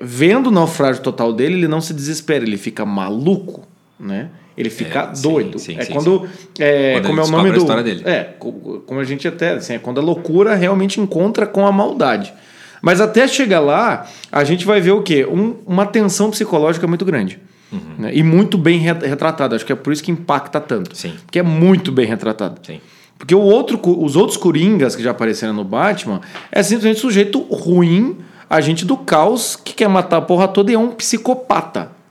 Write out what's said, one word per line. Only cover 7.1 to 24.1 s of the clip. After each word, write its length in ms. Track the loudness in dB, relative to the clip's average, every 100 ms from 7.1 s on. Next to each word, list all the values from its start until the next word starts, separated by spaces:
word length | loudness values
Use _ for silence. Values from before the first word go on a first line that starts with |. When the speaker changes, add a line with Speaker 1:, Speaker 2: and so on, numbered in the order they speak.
| 0
Speaker 2:
ele 0 |
Speaker 1:
é 80 | 2
o 20 |
nome 100 | 4
Speaker 2:
descobre 60 | 4
a 20 |
Speaker 1:
do 60 | 4
Speaker 2:
história 240 | 2 2
dele. 200 | -2 -4
Speaker 1:
É, 200 | -2 -2 -4 -12
co-, 440 | -12 -12 -12 -14 -10
como 140 | -8
a 40 |
gente 220 | -6 -6 -6
até, 260 | -4 -4
assim, 220 | -4 -6
é 40 | -8
quando 200 | -6 -2
a 40 |
loucura 520 | -2 -2 0 2 4
realmente 460 | 2 2 0 0 -2
encontra 460 | -2 0 0 0 -2
com 200 | 2 2
a 60 |
maldade. 600 | 2 0 0 0 0 -4 -14 -20 -20 -20 -2
Mas 160 | 2 4
até 280 | 4 4 2
chegar 320 | 2 2 2
lá, 460 | 4 2 0 -2 -8 -20 -4
a 120 | -2
gente 240 | 0 0 2
vai 140 | 2
ver 100 | 4
o 120 | 2
quê? 220 | 2 0
Um, 300 | 2 0 -2 -4
uma 220 | -2 0 2
tensão 440 | 2 0 0 0
psicológica 520 | -2 -2 2 2 0
muito 200 | -2 -2
grande. 340 | 0 -2 -4 -8 -20 _ _
Speaker 2:
Uhum. 80 | -12 -12 -10
Speaker 1:
Né? 100 | -2
E 120 | 0
muito 340 | 4 4 4 2
bem 220 | 2 2
re-, 260 | 0 -2 -4
retratada. 480 | -2 -2 -2 -2
Acho 100 | -2
que 80 | -4
é 40 | -4
por 160 | -4
isso 100 | -4
que 80 | -2
impacta 500 | -4 -2 -4 -2 -6
tanto. 340 | -4 -6 -6 -10
Speaker 2:
Sim. 160 | -12 -14
Speaker 1:
Porque 140 | -6 -2
é 60 |
muito 480 | 0 4 4 4 2
bem 140 | 0 0
retratado. 540 | -2 -4 -4 -6 -8 -16
Speaker 2:
Sim. 140 | -20 -20 _ _ -14
Speaker 1:
Porque 200 | 2 4
o 40 |
outro 380 | 6 4 2 -2
co-, 260 | 0 2
os 120 | 2